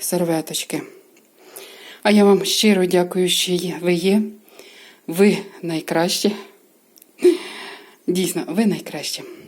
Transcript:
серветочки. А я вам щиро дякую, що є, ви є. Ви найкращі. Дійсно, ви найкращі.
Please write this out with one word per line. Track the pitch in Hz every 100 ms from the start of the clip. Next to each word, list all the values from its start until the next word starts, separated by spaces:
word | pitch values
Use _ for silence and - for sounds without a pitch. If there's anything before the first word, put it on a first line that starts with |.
серветочки. | - 175 170 160 151 156 - 151 - - _ _ _ _ - - - - - -
А | 208
я | 208
вам | 202 196
щиро | 196 - 220 196 180
дякую, | 180 175 185 180
що | - -
є, | 180 175 156
ви | 175
є. | 175 190 208 214 - _ - - - - - -
Ви | 165 202 175 - -
найкращі. | 170 160 - 165 175 - 208 - - _ _ _ _ _ _ - 359 330 - - - - - _ -
Дійсно, | 180 180 170 135
ви | 170 220
найкращі. | 175 - 151 135 - - -